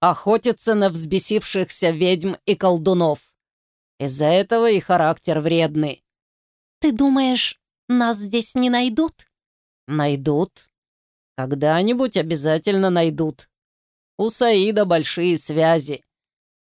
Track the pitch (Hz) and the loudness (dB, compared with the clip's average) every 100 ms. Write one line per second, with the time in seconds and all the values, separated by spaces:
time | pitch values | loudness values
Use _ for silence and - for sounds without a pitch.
0 | 175 - 202 220 247 220 220 208 196 165 | 0 0 0 0 0 -2 0 2 0 -2
1 | 156 185 - 208 - 196 180 - 170 160 | -2 -2 0 -2 -2 -4 -4 -2 -2 0
2 | 180 180 190 - - 196 190 175 156 180 | 0 0 -2 -4 -4 0 0 2 2 2
3 | 165 147 - _ _ _ _ _ _ - | 2 -2 -8 _ _ _ _ _ _ -8
4 | 135 135 151 180 196 233 233 196 - 175 | -6 0 2 2 2 0 2 2 2 2
5 | 156 165 - 156 160 165 160 151 151 - | 2 -2 -2 -2 0 0 0 0 -4 -6
6 | _ _ _ _ _ _ _ _ 302 220 | _ _ _ _ _ _ _ _ 0 2
7 | 277 269 262 254 - - _ _ - 247 | 2 2 2 0 -4 -8 _ _ -2 0
8 | 233 208 202 233 226 254 247 240 254 220 | 0 -2 -4 -4 -2 -2 0 0 0 0
9 | 320 - _ _ _ _ _ _ - 151 | -2 -6 _ _ _ _ _ _ -6 -2
10 | 147 139 143 147 185 - - _ _ _ | -2 0 0 0 -2 -6 -20 _ _ _
11 | _ _ _ - 131 143 147 165 208 247 | _ _ _ -10 -6 -2 0 2 0 0
12 | 254 190 160 156 151 156 208 196 190 175 | -2 -2 -2 -2 0 0 0 0 2 2
13 | 165 147 156 - - _ _ _ _ _ | 0 0 -4 -6 -18 _ _ _ _ _
14 | _ - 220 - 240 208 202 214 190 170 | _ -6 -4 0 2 2 2 0 2 0
15 | - - 180 160 - 151 160 165 139 139 | 0 -2 -2 -2 -2 0 2 2 -2 -10
16 | _ _ _ _ _ _ | _ _ _ _ _ _